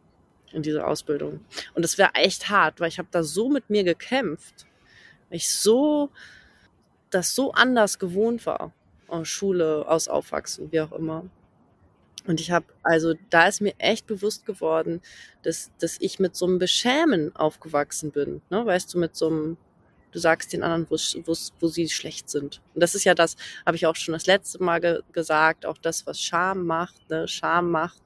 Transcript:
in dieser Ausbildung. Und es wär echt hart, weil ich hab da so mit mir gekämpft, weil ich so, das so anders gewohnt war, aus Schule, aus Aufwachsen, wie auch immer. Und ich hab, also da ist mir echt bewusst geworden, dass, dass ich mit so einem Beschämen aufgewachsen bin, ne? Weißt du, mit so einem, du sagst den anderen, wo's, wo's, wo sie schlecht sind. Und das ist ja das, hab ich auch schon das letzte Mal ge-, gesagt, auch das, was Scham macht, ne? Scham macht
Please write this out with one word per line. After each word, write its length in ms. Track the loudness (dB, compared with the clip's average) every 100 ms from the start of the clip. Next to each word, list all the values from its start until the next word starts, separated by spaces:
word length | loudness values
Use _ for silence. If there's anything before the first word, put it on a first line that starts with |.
| _ _ _ _ _
in 80 | -8
dieser 260 | -4 -2 -2
Ausbildung. 560 | -4 -2 -4 -4 -10 -14 -14 -8
Und 100 | -4
es 140 | -2 2
wär 140 | 2
echt 360 | 4 2 0 0
hart, 300 | 2 2 2
weil 80 | -4
ich 120 | -4
hab 120 | -4
da 120 | -2
so 260 | 0 -2 0
mit 200 | 0 0
mir 140 | 0
gekämpft, 840 | 2 0 -2 -2 -2 -6 -12 _ -20 _ _ -20 -20 _ _
weil 80 | -6
ich 140 | -4
so, 600 | 0 4 4 4 2 -2 -6 -20 -20 _ _ _ _ _ _ -4
das 220 | -2 0 -2
so 160 | 0
anders 460 | 4 4 6 4 2
gewohnt 460 | -4 0 0 0 -4
war, 280 | -6 -8 _ _ _ -10
aus 200 | -8 -6
Schule, 600 | -4 -2 2 2 0 2
aus 200 | 0 2
Aufwachsen, 640 | -4 -2 -8 -6 -12 -4
wie 100 | -2
auch 100 | -2
immer. 340 | -6 -6 -8 -12 _ _ _ _ _ _ _ _ -14 -4
Und 140 | -4
ich 120 | 0
hab, 120 | -2 -2 _
also 300 | 2 2 2 -2 2
da 180 | 6 6
ist 140 | 4
mir 120 | -4 0
echt 300 | 0 0 -2
bewusst 380 | -4 -4 -4 -10
geworden, 560 | -4 0 0 0 -6 -10 -20 -20 _
dass, 280 | -6 -6 -10 -6
dass 180 | -6 -4
ich 200 | -6 0
mit 160 | -2 0
so 100 | 0
einem 120 | 0
Beschämen 760 | 2 0 2 2 4 2 0 0
aufgewachsen 760 | -2 -2 -4 -2 -2 -6 -6
bin, 300 | -4 -4 -6 -4
ne? 160 | -4 0
Weißt 280 | -2 -2
du, 40 | -4
mit 180 | -4 -2
so 120 | -2
einem, 300 | -2 -4 -8 _ _ _ _ _
du 80 | -2
sagst 340 | 2 2 0
den 100 | -4
anderen, 260 | -2 -2 -2
wo's, 280 | -2 -2 -6 -4
wo's, 280 | -6 -6 -4
wo 80 | -4
sie 220 | -2 -4
schlecht 400 | -4 -8 -12 -6
sind. 320 | -6 -6 -14 _
Und 80 | 0
das 140 | 2 4
ist 80 |
ja 100 | 4
das, 220 | 6 4 0 -16 -6 -2
hab 100 | 2
ich 100 | 0
auch 100 | 0
schon 180 | -4
das 120 | -4 2
letzte 380 | 2 2 -4
Mal 160 | 0 2
ge-, 220 | 2 0 -4
gesagt, 540 | -6 0 4 4 2 -8
auch 120 | -6
das, 300 | -6 -6 -10
was 140 | -8
Scham 440 | -4 0 0 -2 -2
macht, 440 | -2 -4 _ -8
ne? 180 | -6 -6
Scham 420 | -4 0 0 2
macht 320 | 0 -2 _